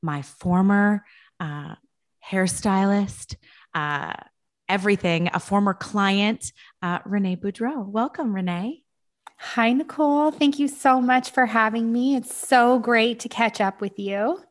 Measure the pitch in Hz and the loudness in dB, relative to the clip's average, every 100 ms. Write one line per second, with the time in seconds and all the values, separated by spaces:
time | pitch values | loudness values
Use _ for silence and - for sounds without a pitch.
0 | 165 147 139 - 180 180 196 202 208 208 | -4 -6 -8 -8 0 2 4 4 2 2
1 | _ _ _ _ 165 147 147 - _ _ | _ _ _ _ -10 -10 -12 -16 _ _
2 | _ _ - 190 185 - 214 190 196 202 | _ _ -4 0 0 0 0 2 2 2
3 | 196 - - - _ - _ 165 147 143 | 0 -6 -14 -16 _ -20 _ -6 -4 -4
4 | 80 - - _ _ _ - 196 196 202 | -6 -10 -14 _ _ _ -4 -2 2 0
5 | 180 165 170 175 - 202 202 185 - 208 | 2 0 0 -4 0 0 2 -2 -4 -2
6 | 196 196 208 226 - _ - _ 175 175 | 2 2 2 -2 -8 _ -20 _ -6 -6
7 | - 202 190 180 202 190 226 294 196 208 | -4 -2 -2 -2 -6 -6 -6 -6 -6 -4
8 | 254 - 277 190 185 175 208 330 _ _ | -4 -4 -4 -2 -4 -4 -6 -10 _ _
9 | _ _ - _ - - 226 254 311 - | _ _ -20 _ -8 0 2 2 -2 0
10 | 302 285 302 302 294 277 285 - 269 254 | 2 4 2 2 0 2 -2 0 2 4
11 | 247 254 254 - 247 226 220 226 226 240 | 4 2 0 0 2 2 0 0 -2 0
12 | 254 277 - - - 254 240 254 226 233 | 2 0 -2 -10 2 4 6 4 4 2
13 | 226 233 233 - 226 214 196 196 202 196 | 2 0 -8 -2 -2 0 -2 -2 -10 -8
14 | 196 196 220 370 - | -6 -2 -2 -4 -10